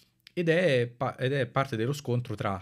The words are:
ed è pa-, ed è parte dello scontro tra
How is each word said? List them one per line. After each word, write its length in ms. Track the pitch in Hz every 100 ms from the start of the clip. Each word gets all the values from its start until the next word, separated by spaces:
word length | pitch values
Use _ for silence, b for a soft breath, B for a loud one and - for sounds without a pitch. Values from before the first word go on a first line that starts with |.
| b b -
ed 160 | - 165
è 380 | 160 180 127 120
pa-, 320 | - 127 -
ed 160 | 131
è 100 | 143 120
parte 300 | 139 135 110
dello 160 | 117
scontro 420 | 147 - 120 123
tra 240 | 107 107 95